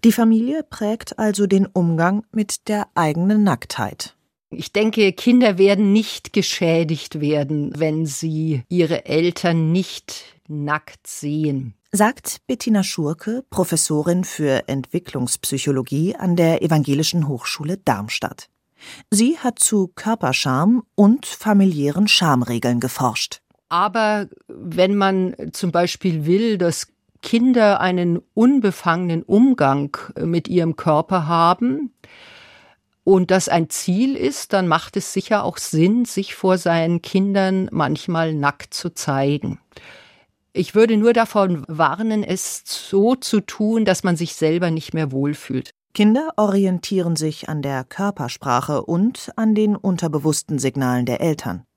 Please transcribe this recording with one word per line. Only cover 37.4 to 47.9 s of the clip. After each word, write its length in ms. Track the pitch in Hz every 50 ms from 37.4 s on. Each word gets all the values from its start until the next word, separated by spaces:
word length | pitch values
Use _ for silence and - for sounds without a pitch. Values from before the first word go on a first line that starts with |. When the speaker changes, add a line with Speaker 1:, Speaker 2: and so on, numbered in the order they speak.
| 190 190 190 190 185 - -
Speaker 2:
manchmal 600 | 165 151 127 151 156 - - 175 165 165 160 156
nackt 400 | 151 143 143 143 _ - - -
zu 220 | - - 175 -
zeigen. 680 | - - - 139 135 139 143 147 143 - - 82 - _ _ _ - - - - - - _ _ _ _ _ _ _ _ _ _
Ich 200 | - 160 - -
würde 220 | 208 220 220 226
nur 160 | 208 214 233 233
davon 500 | 226 226 - - 214 196 190 175 156 135 -
warnen, 560 | 160 151 165 143 143 180 220 220 220 214 202
es 380 | - 180 190 - - - - _
so 500 | - - - - - - 196 202 233 262
zu 260 | 262 - - - 208 190
tun, 420 | - - - 214 214 226 226 220
dass 180 | - 185 - -
man 140 | 196 175
sich 160 | 156 170 165 -
selber 380 | - 160 156 160 175 180 170
nicht 240 | 160 160 151 - -
mehr 180 | 160 156 139 131
wohlfühlt. 600 | 135 139 143 151 - - - 143 127 - - - _ _ _ _
Speaker 1:
Kinder 400 | - 208 214 220 262 320 320 - -
orientieren 760 | 214 202 196 196 196 190 185 175 - - 202 190 175 170 165
sich 340 | 151 156 156 151 - - -
an 100 | 156 151
der 240 | 139 143 139 131 131
Körpersprache 960 | _